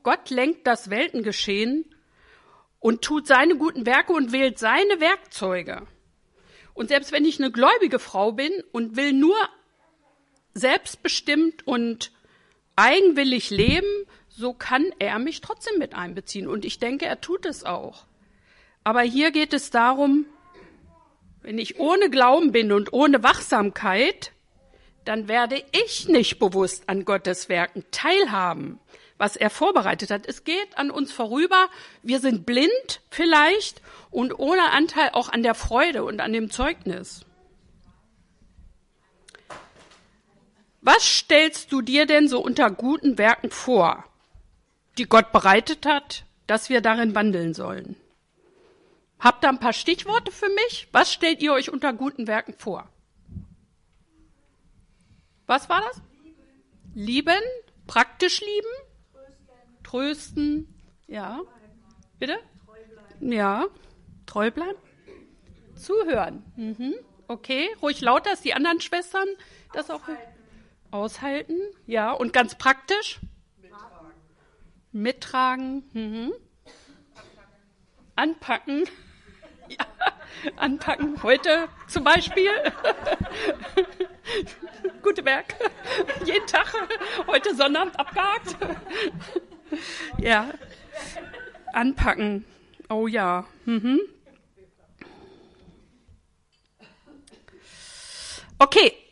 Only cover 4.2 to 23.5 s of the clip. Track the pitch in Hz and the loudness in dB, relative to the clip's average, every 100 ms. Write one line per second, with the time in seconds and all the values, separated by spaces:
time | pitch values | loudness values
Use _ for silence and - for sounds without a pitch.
4.2 | 240 262 269 - 220 269 403 359 320 381 | 0 0 0 0 0 2 2 2 2 0
5.2 | - - 190 180 160 - - _ _ _ | -6 -8 -4 -4 -6 -14 -16 _ _ _
6.2 | _ _ _ - - - 220 277 277 294 | _ _ _ -20 -20 -10 0 0 0 0
7.2 | 311 302 269 233 269 466 339 240 - 190 | 0 0 -4 4 4 6 2 0 -2 -2
8.2 | 208 220 294 381 - 240 226 220 285 269 | 0 0 -4 -6 -6 -6 -4 -2 2 4
9.2 | 311 427 - _ _ _ _ _ _ _ | 4 4 0 _ _ _ _ _ _ _
10.2 | _ _ _ - 254 370 - - 302 - | _ _ _ -2 2 2 -2 -8 -4 -4
11.2 | - 294 330 - - 240 233 226 - _ | 0 2 2 -2 -4 -2 -2 -6 -12 _
12.2 | _ _ _ _ _ - 226 349 381 277 | _ _ _ _ _ 4 6 8 6 6
13.2 | 277 247 - 202 233 311 403 403 403 - | 2 0 -2 2 4 4 0 -4 -8 -20
14.2 | _ - 240 247 - 262 359 - 202 208 | _ -8 -8 -8 -2 0 0 -2 -4 -2
15.2 | 269 - - 440 - 403 - - 180 180 | -4 -8 -12 -10 -4 -4 -4 -6 -10 -12
16.2 | - 202 185 208 - - 240 277 - - | -10 -10 -6 -6 -6 -6 -6 -4 -6 -6
17.2 | - 370 359 - - 175 - - _ _ | -6 -6 -6 -8 -8 -8 -10 -18 _ _
18.2 | _ _ _ _ _ _ 214 240 240 254 | _ _ _ _ _ _ 0 2 2 2
19.2 | 320 302 302 285 - 233 233 262 285 285 | 2 2 0 -2 0 2 2 4 4 4
20.2 | 294 _ - - - _ - _ _ _ | 2 _ -20 -20 -20 _ -20 _ _ _
21.2 | _ - - 220 220 - 302 381 392 262 | _ -20 -10 -8 -8 -2 2 4 4 6
22.2 | 247 294 311 233 220 202 202 247 302 277 | 6 8 6 4 4 2 2 4 6 6
23.2 | 240 - - | 6 4 2